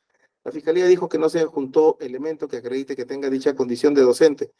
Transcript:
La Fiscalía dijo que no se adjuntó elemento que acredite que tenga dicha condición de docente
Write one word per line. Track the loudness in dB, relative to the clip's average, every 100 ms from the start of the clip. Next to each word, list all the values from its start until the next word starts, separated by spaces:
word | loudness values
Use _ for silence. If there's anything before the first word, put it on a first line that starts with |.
| _ _ _ _
La | -12
Fiscalía | -8 -4 0 4
dijo | 2 0
que | -2
no | 0
se | 0
adjuntó | -4 -4 -2 2 2 2
elemento | -4 -8 -8 -8 -8
que | -10
acredite | -8 -8 -6 -10
que |
tenga | -10 -6 -4
dicha | -2 -2 -2
condición | -2 0 2
de | 4
docente | 4 6 4 2 -10